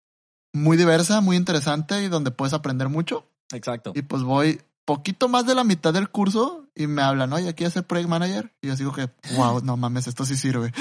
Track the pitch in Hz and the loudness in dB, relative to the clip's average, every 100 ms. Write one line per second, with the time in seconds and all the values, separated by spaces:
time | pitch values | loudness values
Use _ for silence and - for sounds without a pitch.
0 | _ _ _ _ _ 147 151 165 175 165 | _ _ _ _ _ 0 4 6 6 6
1 | 175 214 196 180 180 160 147 147 156 202 | 4 4 4 2 2 0 0 -2 -2 -2
2 | 196 170 139 120 135 151 147 131 135 151 | -2 -2 -2 -2 -2 -2 -2 -4 -2 -2
3 | 170 - - _ - 123 127 120 104 117 | -2 -6 -10 _ -16 -10 -8 -8 -8 -8
4 | 143 139 127 135 156 156 _ _ - 143 | -6 -4 0 2 2 0 _ _ -4 -4
5 | 143 185 254 247 247 254 240 175 165 170 | -4 -2 2 2 2 2 2 2 2 0
6 | 196 - 196 214 262 339 277 - 151 147 | -2 -2 0 0 -2 -4 -14 -6 -4 0
7 | 139 135 131 151 180 160 170 185 175 175 | 2 2 0 -2 -4 -2 -2 -2 -2 -2
8 | 175 165 180 202 226 _ 139 135 139 139 | 0 0 -2 -4 -8 _ -6 -4 -4 -6
9 | 131 _ 139 127 120 123 127 123 123 123 | -8 _ -6 0 2 2 -2 -2 -2 -2
10 | 123 120 135 135 135 123 117 120 | -4 -4 -4 -2 0 -2 -2 -2